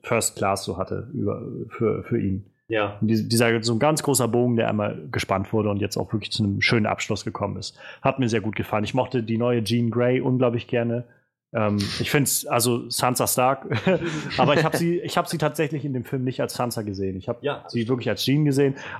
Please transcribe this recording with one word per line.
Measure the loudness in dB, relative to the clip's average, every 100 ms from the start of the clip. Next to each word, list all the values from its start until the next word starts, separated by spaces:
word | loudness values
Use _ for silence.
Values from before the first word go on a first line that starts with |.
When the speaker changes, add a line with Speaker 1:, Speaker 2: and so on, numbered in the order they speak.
Speaker 1:
First | -2 0 0 -2
Class | 0 0 -2
so | -6
hatte | -4 -6 -6
über, | -4 -4 -4 -6 -10 -10
für, | -2 0 0
für | -2 -2
ihn. | 0 -2 -6 _ -4
Speaker 2:
Ja. | -2 -2 0
Speaker 1:
Und | 0
die-, | 2 2
dieser, | 4 4 4
so | 2
ein | 2
ganz | 2 2
großer | 2 2 2
Bogen, | 2 2 2
der | 2
einmal | 0 -2 -4 -6
gespannt | -6 0 -2 0
wurde | 0 0
und | 0
jetzt | -2 -4
auch | -4
wirklich | -4 -4
zu | -2
einem | 0 2
schönen | 2 2 2
Abschluss | 0 -2 -4 -6
gekommen | -4 -4 -4
ist. | -10 -12 -18 -2
Hat | 0 2
mir | 2
sehr | 0
gut | 0 -4
gefallen. | -2 -2 0
Ich |
mochte | 0 0 -2
die | -2 0
neue | 2 2 2
Jean | 0 2
Grey | 2 2 2
unglaublich | 2 2 2 2 0
gerne. | 0 0 -2 -6 _ _ _ _
Ähm, | -2 0 2 0 -2
ich | 0
find's, | 2 2 0 0
also | 2 2 2 -2
Sansa | 0 0 2 2
Stark, | 2 2 2 -2 -2 2
<laughs> | 2 0 -6 -4 0
aber | 4 4
ich |
hab | 4 2
sie, | 0 0
ich | 0 -2
hab | 0
sie | 0
tatsächlich | 0 0 -2 -2
in | -4
dem | -4 -4
Film | -2
nicht | -2 -2
als | -4
Sansa | -2 -4 -2
gesehen. | -4 -4 -4 -4
Ich | -6
hab | -4
Speaker 2:
Ja. | -4 -6 -4
Speaker 1:
sie | -4 0
wirklich | 0 0
als | -2
Jean | 2 4 4
gesehen, | 4 2 2 -8 0